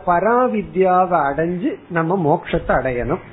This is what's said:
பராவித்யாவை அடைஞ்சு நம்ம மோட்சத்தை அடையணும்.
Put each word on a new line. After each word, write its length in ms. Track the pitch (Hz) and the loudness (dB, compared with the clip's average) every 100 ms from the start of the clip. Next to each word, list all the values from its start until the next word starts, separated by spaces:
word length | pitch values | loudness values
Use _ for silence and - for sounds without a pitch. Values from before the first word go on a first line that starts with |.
பராவித்யாவை 1160 | - 175 202 240 254 214 165 160 185 180 185 175 | 0 2 2 2 2 -2 -4 0 2 4 2 2
அடைஞ்சு 480 | 139 143 165 180 254 392 - | 0 0 -2 -2 -4 -6 -6
நம்ம 280 | 170 160 196 | -4 0 0
மோட்சத்தை 540 | 147 170 - 165 151 165 | 2 0 0 -4 0 0
அடையணும். 480 | 127 123 117 123 - | 0 -2 -2 -4 -6